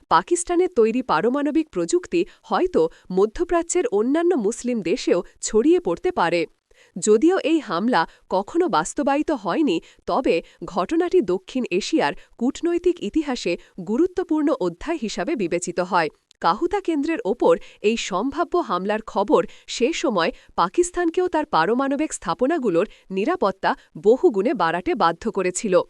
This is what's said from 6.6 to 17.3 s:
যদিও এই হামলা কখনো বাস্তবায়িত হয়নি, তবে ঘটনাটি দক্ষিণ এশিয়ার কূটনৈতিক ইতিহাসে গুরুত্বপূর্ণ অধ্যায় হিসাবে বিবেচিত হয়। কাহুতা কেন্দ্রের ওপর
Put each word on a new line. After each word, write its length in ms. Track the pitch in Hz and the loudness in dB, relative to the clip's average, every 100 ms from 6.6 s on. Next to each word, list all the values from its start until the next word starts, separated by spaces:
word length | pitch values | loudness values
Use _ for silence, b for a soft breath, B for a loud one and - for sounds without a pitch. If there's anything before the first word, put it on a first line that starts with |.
| _ b b b | _ b b b
যদিও 380 | 190 214 311 370 | 2 4 4 2
এই 220 | 262 320 | 2 0
হামলা 480 | 247 170 220 214 165 b b | 0 -2 0 2 0 b b
কখনো 380 | 185 - 339 359 | -4 -2 0 0
বাস্তবায়িত 640 | 170 160 - 285 285 302 | 0 -2 -2 0 0 0
হয়নি, 500 | 294 190 196 302 165 b b - | -4 -2 0 0 0 b b -4
তবে 360 | 185 269 170 - b | -2 2 0 -2 b
ঘটনাটি 580 | 170 190 185 320 349 370 | -8 -4 -2 0 2 2
দক্ষিণ 420 | 202 185 - 262 233 | 2 -2 -4 -6 -2
এশিয়ার 420 | 175 - 320 151 185 b b | -2 0 0 0 -4 b b
কূটনৈতিক 680 | 240 - 339 339 359 349 | -4 -2 -2 -2 -2 -2
ইতিহাসে 540 | 202 302 294 254 - 170 b b | -4 -4 -4 -4 -4 -4 b b
গুরুত্বপূর্ণ 720 | 175 226 359 370 359 311 294 294 | -4 0 0 -2 -2 0 0 0
অধ্যায় 380 | 180 170 - 330 | -2 -4 -6 -6
হিসাবে 340 | 214 - 185 311 | -6 -6 -4 -2
বিবেচিত 440 | 175 175 180 175 | -2 -2 -4 -4
হয়। 300 | 180 185 160 - _ - | -2 0 -2 -4 _ -4
কাহুতা 400 | 208 262 349 415 | 0 0 0 -4
কেন্দ্রের 360 | 370 320 294 330 | -2 -2 -2 -4
ওপর 340 | - | -4